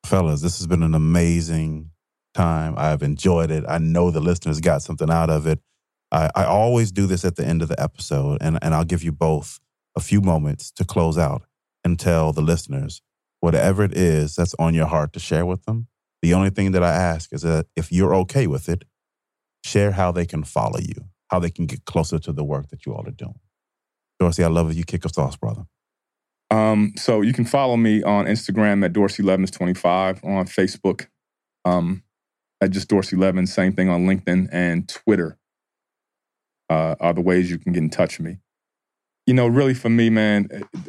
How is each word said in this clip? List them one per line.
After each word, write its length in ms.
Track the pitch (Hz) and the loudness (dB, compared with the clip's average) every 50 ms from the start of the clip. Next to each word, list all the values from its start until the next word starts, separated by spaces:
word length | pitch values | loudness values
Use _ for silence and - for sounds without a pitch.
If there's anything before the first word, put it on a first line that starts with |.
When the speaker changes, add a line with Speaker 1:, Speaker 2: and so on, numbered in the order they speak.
| - - - | -4 0 0
Speaker 1:
Fellas, 300 | 98 90 80 76 73 73 | 2 2 2 0 0 -2
this 160 | 87 85 - | -4 -4 -4
has 80 | 92 | -2
been 160 | 85 90 82 82 | 0 0 2 2
an 120 | 80 80 | 2 2
amazing 960 | 78 78 78 82 87 85 85 85 85 82 82 82 80 80 78 78 78 78 80 _ _ _ _ _ _ _ _ _ | 2 2 4 4 4 4 4 2 0 0 -2 -4 -4 -4 -4 -6 -8 -12 -16 _ _ _ _ _ _ _ _ _
time. 400 | - 90 82 82 80 80 80 78 | 0 0 2 2 0 -2 -4 -4
I've 260 | - 73 78 76 71 - | -2 -2 0 0 0 -2
enjoyed 480 | 73 73 71 - 95 87 85 82 78 | -4 -4 0 0 2 2 2 2 0
it. 140 | 78 78 73 | -2 -4 -4
I 120 | - 76 85 | -4 -2 -2
know 320 | 80 80 82 87 87 90 | 0 2 2 2 2 2
the 100 | 82 80 | 2 0
listeners 400 | 73 85 87 87 - 80 76 76 | 0 0 -2 -2 -2 -4 -4 0
got 220 | 80 87 78 71 - | 0 0 0 0 -2
something 260 | - 82 73 80 78 | -6 -6 -4 -2 0
out 200 | 82 82 82 80 | 2 2 2 2
of 160 | 80 76 76 | 0 0 0
it. 120 | 80 78 76 _ _ _ _ _ _ _ _ _ _ | -2 -2 -2 _ _ _ _ _ _ _ _ _ _
I, 180 | - 80 80 78 - | -2 0 0 0 0
I 100 | - 98 | 0 0
always 480 | - 85 101 110 120 120 120 113 101 90 | 2 2 2 2 2 2 2 0 0 0
do 140 | 98 101 | 0 0
this 180 | 92 92 90 - | 0 0 0 -2
at 120 | 92 85 | -4 -4
the 100 | - 71 | -2 -2
end 160 | 67 85 82 82 | -2 0 0 0
of 60 | 76 | -2
the 120 | 80 - - | -4 -4 -4
episode, 540 | 78 - - - - 73 71 69 71 71 - - | -6 -6 -8 -8 -4 -2 -2 0 -2 -2 -2 -2
and, 160 | 80 80 78 | -2 -2 0
and 140 | - 82 80 | 0 0 0
I'll 100 | 78 82 | 0 0
give 180 | 82 87 85 80 | 0 -2 -4 -2
you 80 | 82 | -4
both 480 | 76 71 85 80 78 76 69 - - - _ _ _ _ _ _ _ | -4 0 0 0 0 -2 -4 -10 -18 -20 _ _ _ _ _ _ _
a 40 | - | -10
few 200 | 78 - 98 101 | -4 2 2 2
moments 500 | 98 92 85 80 76 73 71 - - - _ | 4 4 2 2 0 -2 -4 -6 -8 -18 _
to 120 | - 95 | -6 -6
close 320 | - - 95 85 82 80 | -2 0 0 2 2 2
out 280 | 82 82 71 69 65 - _ _ _ _ _ _ _ _ | 2 0 0 -2 -4 -8 _ _ _ _ _ _ _ _
and 160 | 87 87 87 | -2 -2 0
tell 320 | - 92 85 80 80 78 | 0 2 2 2 2 2
the 120 | 76 76 78 | 0 0 0
listeners 580 | 78 82 80 - - 69 69 69 73 - - _ _ _ _ _ _ _ _ | 0 0 0 -2 -6 -8 -6 -6 -8 -10 -14 _ _ _ _ _ _ _ _
whatever 440 | - 85 80 73 - 90 95 98 104 | 0 2 2 4 2 2 2 2 0
it 120 | 95 - | 0 2
is 380 | - 92 87 80 76 76 76 - | 2 2 4 4 2 0 -2 0
that's 200 | - 85 87 - - | -2 -2 -2 0 0
on 160 | 80 82 82 | 0 2 2
your 100 | 82 80 | 2 2
heart 280 | 78 82 78 76 76 - | 2 0 0 0 -2 -6
to 40 | 85 | -10
share 280 | - - 82 78 85 | -6 -2 -2 0 0
with 180 | 87 92 92 _ | 0 -4 -6 _
them. 220 | - 113 113 117 - _ _ _ _ _ _ | -4 -4 -4 -6 -10 _ _ _ _ _ _
The 140 | - 82 87 | 2 2 4
only 160 | 92 98 98 | 4 4 2
thing 220 | 92 104 98 95 92 | 0 0 0 2 2
that 100 | 92 87 | 2 2
I 100 | 85 78 | 2 2
ask 400 | 85 92 87 82 82 80 - - | 2 0 0 -2 -4 -6 -10 -12
is 80 | 71 | -6
that 280 | 76 82 82 78 78 _ _ | -2 0 0 0 -2 _ _
if 160 | - 82 - | -8 -6 -2
you're 240 | 85 90 95 92 87 | 0 2 2 4 4
okay 300 | 95 92 92 - 139 127 | 2 0 0 0 0 0
with 220 | 87 69 67 - - | 0 -2 -4 -4 -4
it, 160 | 85 90 - _ _ _ _ _ _ _ _ _ _ _ _ _ _ _ - | -6 -6 -6 _ _ _ _ _ _ _ _ _ _ _ _ _ _ _ -16
share 280 | - - 101 101 104 95 | -2 0 0 2 2 0
how 200 | 95 95 90 87 | 0 0 0 0
they 140 | 90 87 | -2 -4
can 180 | 82 - 78 76 | -4 -4 -8 -8
follow 340 | - - - 57 55 - - | -4 -4 -4 -4 -2 -4 -6
you, 280 | - - - - - - _ _ _ _ | -8 -8 -10 -12 -16 -20 _ _ _ _
how 80 | - 90 | -2 -2
they 120 | 87 85 | -2 -2
can 140 | 82 - 85 | -4 -6 -6
get 220 | 76 - 67 _ | -6 -6 -10 _
closer 320 | - - 90 80 - - 78 | -4 -2 -2 -2 0 -4 -6
to 140 | - - 76 | -4 -6 -6
the 120 | 71 73 | -6 -4
work 240 | 71 73 69 71 71 | -4 -6 -6 -8 -10
that 160 | - 73 - | -18 -16 -12
you 80 | - - | -12 -12
all 160 | - - - | -10 -12 -14
are 40 | - | -14
doing. 280 | - - 92 - - _ _ _ _ _ _ _ _ _ _ _ _ _ _ _ _ | -14 -14 -16 -16 -18 _ _ _ _ _ _ _ _ _ _ _ _ _ _ _ _
Dorsey, 240 | 92 87 80 82 87 | 0 0 2 2 0
I 40 | 82 | 2
love 220 | 82 85 82 80 | 2 2 2 0
it. 60 | 80 | 0
You 80 | 82 85 | -4 -6
kick 220 | - - 85 - | -4 -6 -6 -6
us 100 | 85 - | -4 -4
off, 240 | - 73 67 - - | -2 -4 -4 -4 -6
brother. 220 | - 110 - - 92 - _ _ _ _ _ _ _ _ _ _ _ _ _ _ _ _ | -6 -6 -6 -6 -12 -18 _ _ _ _ _ _ _ _ _ _ _ _ _ _ _ _
Speaker 2:
Um, 420 | 107 110 110 110 110 104 104 104 104 - | 2 2 4 4 4 4 2 0 0 -4
so 240 | - - 117 107 101 | 0 0 2 4 4
you 100 | 113 131 | 2 2
can 140 | - 117 | 0 -2
follow 320 | 117 - 139 135 131 120 117 | 0 2 0 2 2 2 2
me 240 | 117 110 107 107 - | 4 4 4 2 2
on 240 | - 104 101 98 | 2 2 0 2
Instagram 580 | - 107 110 - - 98 110 107 104 101 101 98 | 0 -2 -2 -2 -4 0 2 2 2 2 2 2
at 80 | 90 85 | 0 2
Dorsey 300 | 104 101 95 - - 101 | 2 2 2 2 0 2
Levens 280 | 95 92 95 95 92 | 2 2 2 0 -2
twenty-five, 720 | - - 92 90 90 92 - 87 87 92 95 92 92 95 - | -2 -4 -2 -2 -2 0 0 0 2 2 0 -2 -2 -4 -6
on 220 | 104 98 98 92 | -4 -2 -2 -2
Facebook, 600 | 95 - - 95 95 - - _ 95 90 - - _ _ _ _ _ _ _ _ _ _ _ _ | -2 0 0 0 0 -2 -2 _ -2 -2 -2 -8 _ _ _ _ _ _ _ _ _ _ _ _
um, 380 | 92 90 90 87 85 92 92 _ _ _ _ _ _ _ _ _ _ _ _ | 0 0 0 0 -2 -4 -6 _ _ _ _ _ _ _ _ _ _ _ _
at 80 | 98 95 95 | -2 0 0
just 160 | 95 92 - | -2 -2 2
Dorsey 280 | 107 98 92 - - | 2 2 2 0 0
Levens, 380 | 92 95 95 90 92 90 92 - | 2 2 2 2 0 -2 -2 0
same 180 | - 92 92 98 | 0 0 0 2
thing 160 | - 92 92 | 2 0 2
on 160 | 87 87 90 | 2 2 2
LinkedIn 440 | 92 95 95 95 - 87 92 92 - - | 2 2 0 0 0 0 0 0 -2 -2
and 340 | 87 90 87 87 87 87 | -2 -2 0 -2 -2 -4
Twitter, 520 | - - - _ - 107 90 85 80 - _ _ _ _ _ _ _ _ _ _ _ _ _ _ _ _ _ _ _ _ _ _ _ _ _ _ _ | -6 -12 -6 _ 0 2 2 0 -4 -8 _ _ _ _ _ _ _ _ _ _ _ _ _ _ _ _ _ _ _ _ _ _ _ _ _ _ _
uh, 260 | 80 80 80 80 78 - | -2 -2 0 -2 -4 0
are 140 | - 85 87 | 0 0 0
the 80 | 87 87 | 2 2
ways 280 | 95 90 90 90 87 | 2 2 2 2 0
you 60 | 87 82 | -4 -6
can 140 | - 92 87 | -4 -2 -2
get 100 | 87 78 | 0 -2
in 60 | 78 | -2
touch 300 | - - 90 80 - - | 0 -2 -2 -2 -2 -8
with 80 | 85 | -10
me. 100 | 82 90 95 _ _ _ _ _ _ _ _ _ _ _ _ _ _ _ _ _ | -10 -12 -14 _ _ _ _ _ _ _ _ _ _ _ _ _ _ _ _ _
You 60 | - 127 | 2 2
know, 140 | 127 123 | 4 4
really 260 | 117 117 135 143 135 127 | 4 4 4 2 2 0
for 160 | 127 - 117 | 0 0 2
me, 220 | 113 117 117 113 | 2 4 4 4
man, 580 | 113 110 107 107 104 104 101 - - 101 95 - - - - | 4 4 2 2 2 0 0 -2 -6 -14 -14 -14 -14 -14 -14